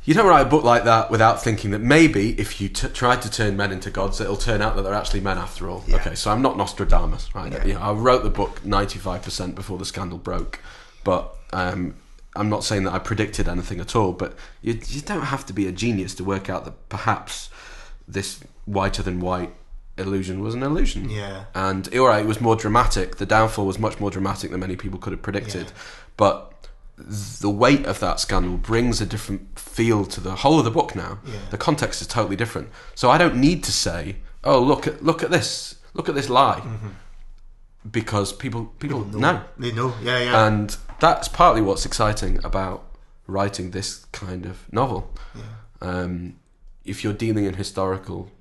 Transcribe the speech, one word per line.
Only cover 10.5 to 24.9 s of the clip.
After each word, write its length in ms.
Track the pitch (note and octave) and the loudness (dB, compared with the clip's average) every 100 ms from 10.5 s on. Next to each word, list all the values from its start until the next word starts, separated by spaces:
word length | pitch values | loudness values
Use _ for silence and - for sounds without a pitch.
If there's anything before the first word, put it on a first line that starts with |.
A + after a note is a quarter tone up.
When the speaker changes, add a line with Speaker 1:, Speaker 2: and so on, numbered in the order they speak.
| - - - - - | -10 -16 -20 -20 -6
Speaker 1:
but, 300 | G2 F2+ - - - | 0 0 -2 -14 -8
um, 440 | F#2 F2+ F#2 F2 - - - - - | -4 -2 -2 -6 -8 -20 -20 -14 -4
I'm 120 | G#2+ | -2
not 140 | G#2 | -2
saying 200 | - G#2 | 0 0
that 80 | F#2 | 0
I 40 | - | -2
predicted 500 | - G#2+ G#2 - F2 | -4 -2 -2 0 0
anything 320 | F2 F2 F2+ | 0 -4 -8
at 160 | E2 A#2 | -2 0
all, 160 | G2 | 2
but 220 | E2+ F#2+ - - - | 0 -8 -8 -20 -8
you, 160 | A2 A2+ - | -4 -4 -4
you 140 | C3+ | -6
don't 220 | D3 G3 | -6 -6
have 220 | B2+ C3 - | -4 -6 -6
to 60 | |
be 140 | G2 F#2+ | -4 -4
a 60 | |
genius 420 | F2+ A#2 G2+ F#2 - | -2 -2 -2 -4 -6
to 80 | |
work 240 | F#2+ F#2+ - | -4 -4 -4
out 140 | F#2 - | -8 -8
that 220 | - - | -16 -12
perhaps 600 | F#2 - G2+ - - - - - - - - - | -4 -2 -2 -6 -12 -12 -16 -20 -18 -16 -18 -8
this 340 | G2 G2 - - - - | -8 -6 -10 -18 -16 -4
whiter 360 | G2 F#2+ - | 0 0 0
than 180 | F#2 F2+ | -2 -2
white 340 | F2+ F#2 F2 - - - - - | -2 -2 -4 -10 -18 -18 -14 -8
illusion 420 | G2 G2 F#2+ F#2 | -4 -2 -2 -6
was 140 | G#2+ | -6
an 80 | A#2+ | -4
illusion. 460 | C3+ D3+ - - C#3 | -2 2 2 2 -6
Speaker 2:
Yeah. 360 | G#2+ G2+ F#2+ - | -6 -8 -10 -10
Speaker 1:
And, 340 | F#2 F#2+ F#2+ F#2 B2 | -2 -2 -2 -2 4
all 100 | C3 | 6
right, 120 | G#2+ | 6
it 60 | G#2+ | 2
was 100 | A2 | 0
more 160 | A#2 | 2
dramatic. 600 | A2+ A2 A2+ B2 - F#2 - | 2 4 4 4 2 -2 -4
The 80 | |
downfall 400 | G2 G#2+ A2 A2 G2 | 2 4 4 2 -2
was 120 | F#2 | 0
much 200 | A2 - | -4 -2
more 120 | G2+ | -4
dramatic 400 | F#2+ G2 F#2+ G2 | -2 -4 -4 -6
than 100 | F2+ | -6
many 160 | F#2 F2+ | -6 -6
people 220 | G2 | -8